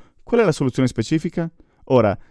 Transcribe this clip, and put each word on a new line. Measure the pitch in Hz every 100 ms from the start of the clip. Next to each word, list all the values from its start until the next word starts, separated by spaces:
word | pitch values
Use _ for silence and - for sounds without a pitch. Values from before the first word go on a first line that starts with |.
| - _
"Qual | - 240
è |
la | 202
soluzione | - 135 - 127
specifica?" | - - 156 175 - 165 _ _ _ -
Ora, | 131 107 90 -